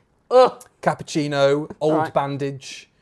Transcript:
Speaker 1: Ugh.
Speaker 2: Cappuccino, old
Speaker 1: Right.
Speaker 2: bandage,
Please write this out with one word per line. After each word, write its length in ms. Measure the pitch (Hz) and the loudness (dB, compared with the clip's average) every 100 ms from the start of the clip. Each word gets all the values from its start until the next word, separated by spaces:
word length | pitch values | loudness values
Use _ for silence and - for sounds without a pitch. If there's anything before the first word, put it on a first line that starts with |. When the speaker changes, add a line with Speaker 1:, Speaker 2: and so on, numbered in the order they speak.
| _ _ - | _ _ 0
Speaker 1:
Ugh. 320 | 247 254 - - _ | 4 4 2 -20 _
Speaker 2:
Cappuccino, 920 | 175 147 - 160 147 143 139 143 151 - | -4 -4 -6 -4 -2 2 2 2 -4 -4
old 140 | 156 156 | -2 0
Speaker 1:
Right. 180 | 156 | -2
Speaker 2:
bandage, 760 | - 139 139 139 135 - - - _ | -2 -4 -4 -6 -8 -16 -20 -20 _